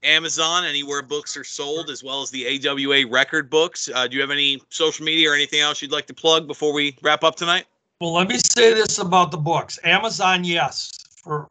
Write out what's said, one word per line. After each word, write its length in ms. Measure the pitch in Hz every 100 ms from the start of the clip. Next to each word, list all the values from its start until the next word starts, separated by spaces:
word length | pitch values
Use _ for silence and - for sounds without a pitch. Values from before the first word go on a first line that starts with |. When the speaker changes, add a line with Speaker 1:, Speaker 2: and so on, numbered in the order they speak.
Speaker 1:
Amazon, 600 | 139 156 160 147 160 170
anywhere 380 | 175 143 143 143
books 340 | 131 147 147 -
are 80 |
sold, 460 | 127 - 143 156 156
as 120 | 127
well 200 | 127 139
as 80 | 131
the 160 | 131 123
A 120 | 139
W 340 | 139 139 139
A 120 | 139
record 460 | 131 127 135 160 139
books. 380 | 156 170 - -
Uh, 140 | 127 123
do 80 | 131
you 40 |
have 100 | 139
any 300 | 143 143 135 _
social 340 | - 160 151
media 260 | 156 160 156
or 40 |
anything 260 | 143 143 151
else 220 | 147 143
you'd 100 | 143
like 140 | 147 143
to 80 |
plug 320 | 131 160 160 156
before 260 | 147 151
we 240 | 147 143 131
wrap 200 | 151 151
up 140 | 160 160
tonight? 300 | 170 180 185 _ _ _
Speaker 2:
Well, 140 | 170
let 140 | 165 190
me 100 | 247
say 340 | - - 226
this 260 | 220 208 -
about 320 | 180 185 175
the 80 | 156
books. 400 | 151 156 - -
Amazon, 580 | 170 185 220 165 190 185
yes, 480 | 180 170 151 - - - - _
for 240 | - 151 147